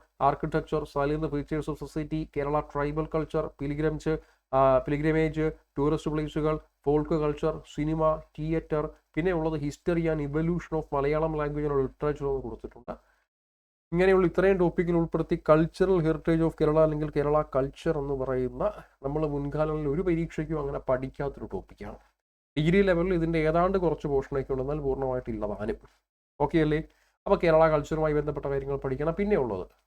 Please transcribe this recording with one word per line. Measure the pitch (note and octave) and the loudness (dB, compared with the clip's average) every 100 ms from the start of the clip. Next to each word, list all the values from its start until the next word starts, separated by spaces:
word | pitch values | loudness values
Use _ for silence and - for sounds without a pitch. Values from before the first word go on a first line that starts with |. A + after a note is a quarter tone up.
| _ - C#3 | _ 0 0
architecture, | C#3+ D#3 D#3 - D#3 D3+ | 2 -2 -2 -2 -4 -4
salient | C#3+ C#3 D3+ D#3 | -2 0 0 -2
features | D3 C#3 D#3 C#3+ | -4 -4 -4 -4
of | C#3+ | -8
society, | C#3+ D#3+ D3 D#3 D#3 | -8 -8 -4 -4 -4
Kerala | - C#3 D3+ D3 | -4 -2 -2 -2
tribal | C#3+ D3 D3+ D#3 D#3+ | -4 -4 -2 -2 -2
culture, | D3+ D#3+ D3+ - | -2 -4 -4 -6
pilgrimage, | C#3 D3 D#3 D#3 D#3 D#3 - _ - | -6 -2 -2 -2 -2 -4 -6 _ -2
ആ, | C3 C3+ C3 | 2 6 4
pilgrimage, | C3 D3 D#3 D#3 D#3+ D3+ D#3 D#3 _ - | 2 0 2 2 2 0 -2 -4 _ 0
ടൂറിസ്റ്റ് | C#3+ D#3 - | 2 2 -2
പ്ലേസുകൾ, | D3+ D3+ D#3 D3+ D#3 - _ | -4 -4 -2 -2 -2 -6 _
ഫോക്ക് | - D3 D3+ | 0 2 2
കൾച്ചർ, | E3 D3+ D3 D#3+ D#3 - | 0 0 0 -2 -4 -8
സിനിമ, | - D3+ D#3+ D#3 D#3 - - | -4 -2 2 2 0 -6 -8
തിയേറ്റർ, | D#3 D#3+ D#3+ D3+ D3+ - _ | -2 -2 -2 -2 -4 -8 _
പിന്നെ | - F3 | -2 0
ഉള്ളത് | F3 D#3+ D#3 | 0 0 -2
history | D3 - - E3+ E3 | -4 -6 -2 0 0
and | D#3+ C#3+ | -2 -2
evolution | D3 D#3+ F3 - D#3+ | -2 0 -2 -2 -6
of | D3+ | -2
മലയാളം | C#3+ C#3 D#3 D#3+ | 0 0 2 0
language | D#3 D3 D3 D3 | -2 -2 -2 0
and | C#3 | 0
literature | C3 - D3+ C#3+ C#3 | 0 -2 -4 -2 -2
എന്ന് | C3+ | -4
കൊടുത്തിട്ടുണ്ട്. | B2 A2 A2+ - A#2+ - _ _ _ _ _ _ _ _ - | -6 -10 -14 -16 -14 -14 _ _ _ _ _ _ _ _ -4
ഇങ്ങനെയുള്ള | E3+ F#3+ F#3+ F3+ | 2 6 6 4
ഇത്രയും | - F#3+ F#3+ | 4 4 4
ടോപ്പിക്കിൽ | F3 - F3 E3+ | 2 2 0 2
ഉൾപ്പെടുത്തി | E3 E3 D#3 E3 - | 2 -2 -2 -2 4
cultural | D#3 D#3+ - F#3 F#3+ D#3+ | 4 4 0 2 2 2
heritage | D#3+ D#3 E3 E3 | 0 0 2 2
of | - | 2
Kerala | D3+ D#3 | 2 4
അല്ലെങ്കിൽ | D#3+ D3+ D3+ D3 | 4 2 -2 -2
കേരള | C#3+ D3+ D3+ C3+ | 2 0 0 -2
കൾച്ചർ | C#3 - E3 D#3 | -2 -4 -4 -2
എന്ന് | C#3 | -2
പറയുന്ന | C#3 C3 B2+ B2+ B2 G3 - - _ | -4 -2 -2 -2 -2 -6 -6 -18 _
നമ്മൾ | C#3 D3+ D#3 | -4 -2 -2
മുൻകാലങ്ങളിൽ | C#3+ C#3+ D3 D#3 D#3 D3+ | -2 -4 -2 -2 -2 -2
ഒരു | C#3+ | -2
പരീക്ഷയ്ക്കും | F#3 E3 E3 - D3+ D#3 | 0 0 0 -4 -4 -4
അങ്ങനെ | C#3+ C#3+ - | -4 -4 0
പഠിക്കാത്തൊരു | B2+ C3 - C#3+ C3+ A2+ | 0 -2 -6 -6 -6 -8
ടോപ്പിക്കാണ്. | F#2+ - - G2+ A#2+ _ _ _ _ _ - | -10 -10 -16 -16 -16 _ _ _ _ _ -2
ഡിഗ്രി | D#3 F#3+ | 2 4
ലെവലിൽ | F#3+ E3+ F3+ | 4 2 2
ഇതിൻ്റെ | F3+ E3 E3 | 0 0 0
ഏതാണ്ട് | D#3 E3+ F3+ G3 | 2 2 2 2
കുറച്ച് | E3+ D3+ D3+ | 0 -2 -2
പോർഷനൊക്കെ | C#3 C3 C#3 C3 | -2 -2 -4 -4
ഉണ്ടെന്നാൽ | C3+ C3 D#3 | -4 -4 -4
പൂർണ്ണമായിട്ടില്ല | C#3 C3+ C3+ B2+ B2 A2 G#2 | -2 -2 -2 -4 -4 -6 -6
താനും. | G2 G#2+ C3+ - _ _ _ _ - | -6 -6 -6 -10 _ _ _ _ -4
ഓക്കെ | C#3+ E3 | 0 2
അല്ലേ? | D#3 D3+ D#3 _ _ _ - | 2 0 -4 _ _ _ 0
അപ്പോൾ | F#3+ | 2
കേരള | E3+ D#3 D#3+ | 4 6 6
കൾച്ചറുമായി | D3+ D3 D#3 D#3 | 4 0 -2 0
ബന്ധപ്പെട്ട | D3+ D3 C#3+ C#3+ | 0 -2 -4 -4
കാര്യങ്ങൾ | C#3 C#3 C#3 | -4 -4 -4
പഠിക്കണം. | C3+ C3 D3+ E3 | -4 -2 -2 0
പിന്നെ | G3+ G3 | 0 0
ഉള്ളത് | B2 F#2+ F2 _ | 0 -4 -8 _